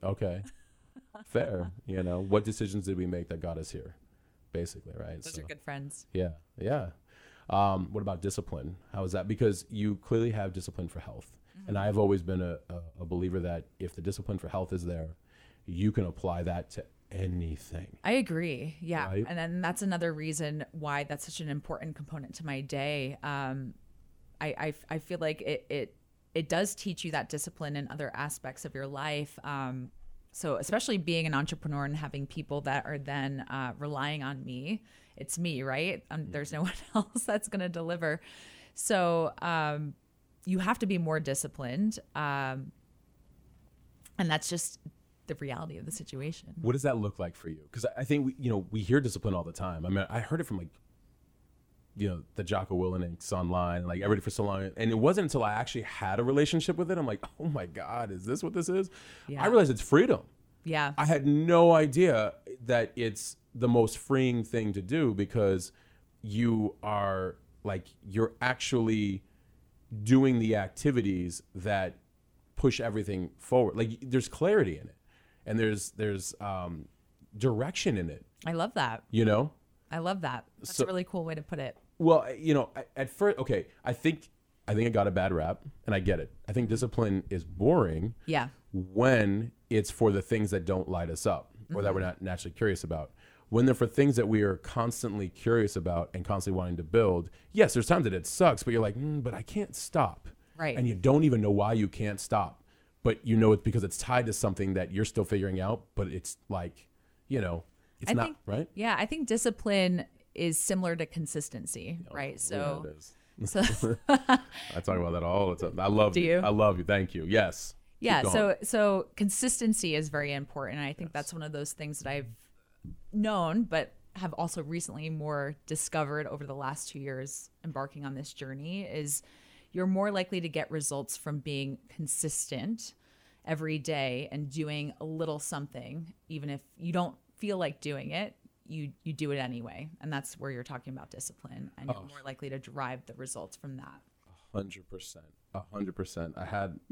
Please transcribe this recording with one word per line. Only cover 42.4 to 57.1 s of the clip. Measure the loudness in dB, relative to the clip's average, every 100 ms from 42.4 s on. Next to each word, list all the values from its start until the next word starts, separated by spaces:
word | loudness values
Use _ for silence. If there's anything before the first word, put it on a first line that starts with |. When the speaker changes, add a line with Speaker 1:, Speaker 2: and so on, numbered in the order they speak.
| -2 -4 -10 -16 _ _ _ _ _ -20 -20 -20 -20 _ _ _ -18 -4
Speaker 2:
and | 0
that's | 0 0
just | -4 -6 -10 -20 _ _ _ -12
the | -8
reality | -6 -8 -8 -10
of |
the | -12
situation. | -12 -10 -8 -8 -10 -14 -4
Speaker 1:
What | 0
does | 2
that | 2 0
look | -2 -4
like | -8 -8
for | -12
you? | -12 -12
'Cause | -6
I, | -4 -4
I |
think | 0 2 0
we, | -2
you | -2
know, | -2 -2
we | -6
hear | 4 4
discipline | 4 -2 -2
all | -2
the | -4
time. | -6 -6 -4
I | 0
mean, | 0 0
I | -4
heard | -2 -4
it |
from, | -2 -6
like, | -8 -16 _ _ _ _ _ _ _ _ _ _ _ -2
you | -2
know, | -2 -8 -8
the |
Jocko | -2 -2 0 0
Willinks | 0 0 -4 -6 -4
online, | -2 0 2 2 0 -2
like, | 0
I | 4
read | 4
it |
for | 2
so | -2
long. | -2 0 -4 0
And | 2
it | 6
wasn't | 6 6
until | 2 2
I | 2
actually | 0 -2 -4
had | -6 -4 -2 0
a |
relationship | 4 4 4 2 0 -2
with | 0
it, | 0
I'm |
like, | 0